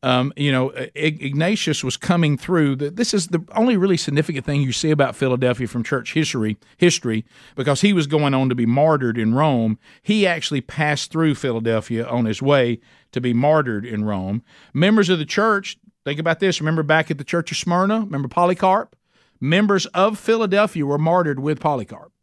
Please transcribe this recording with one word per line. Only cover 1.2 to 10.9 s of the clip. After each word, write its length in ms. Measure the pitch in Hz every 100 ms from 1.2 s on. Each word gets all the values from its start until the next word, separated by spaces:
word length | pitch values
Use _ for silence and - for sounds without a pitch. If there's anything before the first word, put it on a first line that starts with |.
Ignatius 580 | 139 139 165 220 - 143
was 140 | 131 -
coming 420 | - 175 160 143
through. 380 | - 180 147 131
The, 140 | 143
this 220 | 180 240
is 160 | 208 170
the 160 | 175 170 -
only 200 | 233 220
really 200 | 190 180
significant 500 | - 143 156 147 127
thing 160 | 143
you 100 | 135
see 200 | 117 160
about 240 | 151 135 110
Philadelphia 500 | 135 123 127 120 120
from 160 | 120
church 300 | 113 139 117
history, 420 | - 151 135 107 104 _ _
history, 480 | 175 160 127 110 110 - - -
because 240 | 135 139
he 120 | 208
was 140 | 190 143
going 260 | 151 147
on 160 | 135 131
to 60 |
be 120 | 127 113
martyred 520 | 123 156 156 127 117
in 160 | 110
Rome. 440 | 120 156 131 110 107 _ -
He 220 | - 214
actually 360 | 196 165 - 143
passed 500 | - - 151